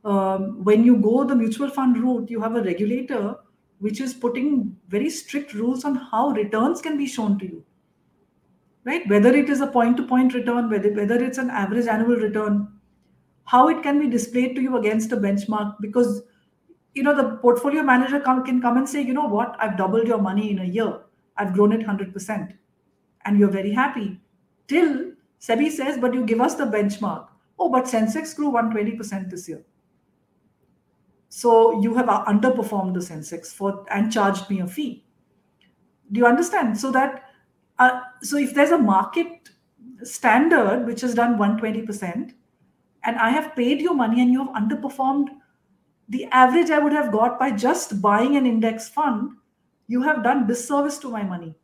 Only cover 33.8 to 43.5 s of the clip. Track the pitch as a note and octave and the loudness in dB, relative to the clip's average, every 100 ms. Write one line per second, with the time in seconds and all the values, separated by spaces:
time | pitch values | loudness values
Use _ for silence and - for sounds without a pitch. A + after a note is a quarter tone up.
33.8 | - G3 A3 A3+ G3 G3 - F#3+ F3+ - | -6 -2 -2 0 0 -2 -6 -6 -6 -6
34.8 | C4+ - _ _ _ _ _ _ _ _ | -8 -10 _ _ _ _ _ _ _ _
35.8 | _ _ _ G#3 A#3+ C4+ F4 G4 B3 G#3+ | _ _ _ 4 4 4 2 0 -2 -2
36.8 | C4+ B3+ C#4 - - _ _ _ _ - | 0 0 0 -4 -20 _ _ _ _ 2
37.8 | B3+ B3+ - - - C#4+ C4+ C#4 C#4+ E4+ | 2 2 -10 -14 -6 -2 0 2 4 4
38.8 | G#3+ F#3+ F#3+ E4+ E4+ - _ _ _ _ | 4 2 0 -4 -4 -10 _ _ _ _
39.8 | B3+ B3+ A#3+ - A#3+ A#3 E4 E4 G3+ B3 | -20 -18 -16 -2 2 4 4 4 2 0
40.8 | A#3 A#3 B3+ A3+ A#3+ G#3+ G#3 A3 A3 A3+ | -4 -4 -2 0 2 2 0 0 -2 -4
41.8 | A3 G3+ F3+ G3 - _ _ _ _ _ | -8 -8 -8 -8 -10 _ _ _ _ _
42.8 | _ _ - A#3 A3+ C#4+ D#4 | _ _ -6 -2 0 0 -2